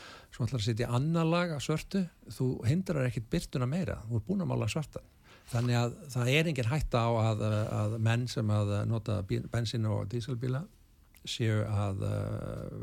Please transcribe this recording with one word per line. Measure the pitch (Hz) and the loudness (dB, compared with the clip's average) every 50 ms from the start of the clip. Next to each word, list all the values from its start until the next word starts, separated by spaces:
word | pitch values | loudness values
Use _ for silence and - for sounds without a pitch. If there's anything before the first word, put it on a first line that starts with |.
| - - - - - - | -18 -18 -18 -20 -20 -14
svo | - - 120 | -4 -4 -2
ætlar | 107 135 117 | -2 0 0
að | 98 120 | 0 0
setja | 110 110 120 120 | 0 0 0 2
annað | 120 123 143 160 165 165 165 160 | 2 2 2 2 2 2 4 4
lag | 170 175 175 175 | 4 2 2 0
af | 156 143 - | -2 -2 -2
svörtu, | - 156 156 - - - 196 180 165 - - - - | -2 -2 -2 -2 -2 0 0 0 -2 -4 -12 -20 -12
þú | 110 - 131 127 - - | -4 0 0 0 0 2
hindrar | - 107 151 190 185 - 165 143 127 127 | 2 2 2 2 2 0 0 0 0 0
ekkit | - 127 110 - | 0 -4 -4 -2
birtuna | - 175 - - - 135 123 127 | -2 -2 -2 -2 -2 -2 0 0
meira, | 147 190 160 - - - - | 0 0 -2 -2 -4 -4 -4
þú | 110 120 | -4 -2
ert | 110 107 - | -2 0 0
búin | 196 202 | 0 0
að | 170 131 | 0 0
mála | 123 120 117 110 | 0 0 0 0
svartan. | - 160 143 - - - - - - - - - - - - | 0 -2 -4 -4 -8 -12 -14 -14 -20 -20 -20 -20 -20 -20 -8
Þannig | - 123 117 120 123 120 120 | -4 -2 0 2 2 2 2
að | 120 117 - - 156 143 | 2 0 -2 -6 -10 -6
það | 120 123 120 127 | -2 0 2 4
er | 139 156 160 175 | 4 4 4 2
engin | 147 135 120 113 | 0 0 0 0
hætta | 151 151 - - - 120 | 0 0 0 2 2 2
á | 113 117 117 113 | 4 4 4 4
að, | 110 110 107 107 110 107 107 107 110 - | 4 2 2 2 2 2 2 0 0 0
að | 113 110 107 107 113 113 | 0 0 0 0 0 2
menn | 110 110 117 120 127 123 | 2 2 2 2 0 -2
sem | - - 110 107 | -2 0 2 2
að | 104 104 104 101 101 104 107 | 2 2 2 2 0 0 0
nota | 110 113 113 - - 104 98 | 0 0 -2 0 -2 -2 -2
bí-, | 98 - 120 117 - | 0 -2 -2 -2 -2
bensín- | - - 117 120 107 - 117 110 | -2 -2 -2 -2 -2 0 0 0
og | 107 104 104 104 101 | 0 0 0 -2 -2
dísilbíla | 123 120 110 139 127 117 131 123 127 139 190 - - - - - - - - - - - - | -4 -6 -4 -4 -4 -4 -2 -2 -2 -4 -6 -8 -14 -20 -20 -20 -20 -20 -20 -20 -20 -14 -10
séu | - - - 117 110 107 107 | -8 -2 0 2 2 2 2
að, | 107 110 107 101 104 98 95 101 | 2 2 0 0 0 0 -2 -2
eh, | 104 101 101 101 98 107 107 - - - - - - - - 107 | -2 -2 -2 -2 -2 -2 -4 -6 -6 -6 -6 -8 -8 -8 -8 -8